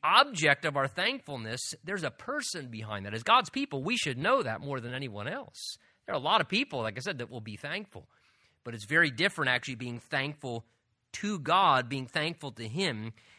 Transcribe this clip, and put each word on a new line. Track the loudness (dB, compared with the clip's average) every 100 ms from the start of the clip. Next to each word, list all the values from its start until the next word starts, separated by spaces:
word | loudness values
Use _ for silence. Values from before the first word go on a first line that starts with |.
object | 4 6 6 4 4 4 2
of | 0
our | 0
thankfulness, | 0 -2 -2 -6 -8 -6 -6 -8 -10
there's | -6 -4
a | -4
person | -6 -8 -6 -4 -6 -8
behind | -10 -6 -6 -4
that. | -2
As |
God's | 4 4 4
people, | -4 -4 -4
we | -2 -2
should | -2 0
know | 2 2
that | 2 -4
more | -6 -6
than | -6
anyone | -8 -8 -8 -8
else. | -8 -12 -14 -14 -14 _ _ -4
There |
are | -2
a |
lot | 2 2
of | 2
people, | 0 0 -2
like | -2 -4
I |
said, | -6 -6
that | -8
will | -10
be | -10 -10
thankful. | -8 -8 -10 -18 -20 _ _ _ _ _
But | -12 -10
it's | 2
very | 6 6
different | 4 0 2 2
actually | 2 0 -8
being | -6 -8
thankful | -4 -2 -2 -4 -6 -6 -8 _ _ _ _
to | -6 -4 -2
God, | 2 6 8 6 4
being | -4 -4
thankful | -2 -2 -4 -10
to | -10 -6
him, | -2 -2 -2 -6 -12 _